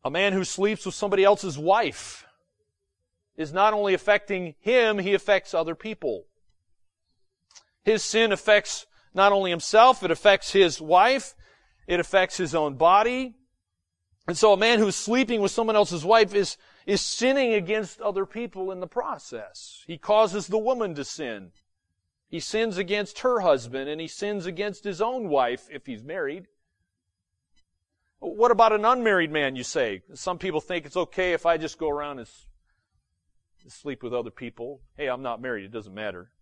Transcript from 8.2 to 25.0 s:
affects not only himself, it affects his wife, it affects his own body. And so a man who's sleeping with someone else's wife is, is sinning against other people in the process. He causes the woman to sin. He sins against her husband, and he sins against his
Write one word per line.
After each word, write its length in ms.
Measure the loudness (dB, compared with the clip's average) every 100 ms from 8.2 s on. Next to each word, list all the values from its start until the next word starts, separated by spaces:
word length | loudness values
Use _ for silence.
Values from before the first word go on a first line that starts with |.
| 2
affects 540 | 0 4 4 2 -12 -14 _ _
not 180 | 4 4
only 180 | 4 0
himself, 520 | -4 4 8 8 6
it 80 | 0
affects 420 | 4 4 4 2
his 260 | 4 4 2
wife, 560 | 2 4 6 2 -6 _ _ _ _ _ -4
it 140 | -2
affects 360 | 2 2 2 -2
his 180 | -4
own 200 | -2 -2
body. 600 | 2 4 4 2 -4 -8 -12 _ _ _ _ _ _ _ _ -10
And 80 | 4
so 160 | 6
a 60 | 6
man 200 | 4 4
who's 160 | 2
sleeping 460 | -2 -2 0 0 0
with 120 | 0
someone 220 | 0 0
else's 300 | 2 2 -2
wife 300 | 2 4 4
is, 240 | 0 -4 -8 _ _
is 160 | -4 -2
sinning 540 | -2 -2 0 2 2
against 480 | 0 -2 -4 -6 -6
other 240 | -4 -4 -6
people 460 | -8 -10 -8 -8
in 80 | -8
the 60 | -8
process. 1000 | -6 -6 -10 -12 -14 -14 -18 -20 -20 -16
He 100 | -14
causes 520 | 0 4 4 0 -4
the 100 | -2
woman 360 | -2 -2 -4 -6
to 80 | -10
sin. 460 | -10 -10 -10 -16 _ _ _ _ _ _ _ _
He 120 | -12
sins 360 | -6 -4 -4 -4
against 440 | -4 -4 -6 -4
her 200 | -2 2
husband, 480 | 2 2 0 -10 -8
and 140 | -10
he 60 | -12
sins 360 | -8 -6 -6
against 400 | -8 -8 -8 -8
his 160 | -10 -4